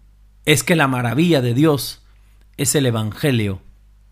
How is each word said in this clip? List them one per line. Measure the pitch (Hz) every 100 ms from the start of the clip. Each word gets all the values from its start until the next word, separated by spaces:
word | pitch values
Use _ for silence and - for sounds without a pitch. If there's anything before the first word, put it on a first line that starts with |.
| _ _ - _ -
es | 151
que | - 165
la | 135
maravilla | 127 120 117 175 151
de | 123
Dios | 120 156 143 - - _ - _ - - -
es | 139
el | 156 131
evangelio | 113 110 - 156 120 101 95 - - _ _ _